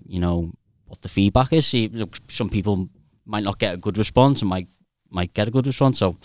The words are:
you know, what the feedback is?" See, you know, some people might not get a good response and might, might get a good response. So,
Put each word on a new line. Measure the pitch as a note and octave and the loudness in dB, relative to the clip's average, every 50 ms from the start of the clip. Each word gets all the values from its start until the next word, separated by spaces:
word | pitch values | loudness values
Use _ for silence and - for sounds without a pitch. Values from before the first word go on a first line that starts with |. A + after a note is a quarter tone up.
| - | -12
you | - F#2 F2 | -8 -4 -2
know, | F2 F2 F2 F2 E2 E2 - - _ _ _ _ _ | 0 0 0 -2 -2 -6 -8 -14 _ _ _ _ _
what | - - - | -20 -18 -16
the | - A2+ | -14 -6
feedback | - G2+ G2 G2+ - B2 C3+ - D#3+ | 0 2 2 4 4 2 2 2 2
is?" | D#3+ D3 | 2 2
See, | - C3 A#2+ A2 | 2 2 0 0
you | G#2+ | -2
know, | A2+ A2+ G#2 - - - - - | -4 -6 -8 -8 -10 -16 -16 -10
some | - - A#2 F#2 | -6 -6 -4 -2
people | - G2+ F#2 G#2 G2+ F#2 F#2 - _ _ _ _ _ _ _ | -2 -2 0 0 0 0 -2 -4 _ _ _ _ _ _ _
might | A2 G#2+ G#2+ G2+ | -8 -6 -4 -2
not | G2+ G2 | -4 -2
get | - A2 G2 F2+ | -2 -2 -2 -2
a | |
good | F2+ - G#2+ F2+ | -4 -4 -4 -2
response | G#2+ G#2 - - B2+ C3 C#3+ C3+ - G#2+ | -2 -2 2 4 6 6 6 4 2 0
and | F#2+ | -2
might, | F#2 F#2 F2+ - _ _ _ _ _ _ _ _ | -2 -4 -6 -8 _ _ _ _ _ _ _ _
might | F#2+ F2+ F2+ - - | -6 -4 -4 -2 -2
get | G#2 G#2 | -2 -2
a | A#2 | 0
good | A2+ C3 B2 | 0 0 0
response. | C#3 B2+ - C#3+ C3 B2+ | 0 0 2 2 2 4
So, | - G2+ F#2 F2 - | 2 0 0 -2 -4